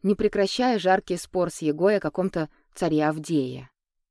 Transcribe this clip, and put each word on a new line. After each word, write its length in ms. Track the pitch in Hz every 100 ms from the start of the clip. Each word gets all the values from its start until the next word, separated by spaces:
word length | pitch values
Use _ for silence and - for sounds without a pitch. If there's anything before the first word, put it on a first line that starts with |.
не 100 | 190
прекращая 640 | 202 208 202 196 - 254 220
жаркий 400 | 180 190 - 175
спор 320 | - 185 175
с 140 | -
Егой 340 | 156 147 190 208
о 20 |
каком-то 500 | 151 - 185 170 156 _ _
царе 320 | - 170 151 151
Авдее. 640 | 156 151 156 127 131 127 _ _ _ _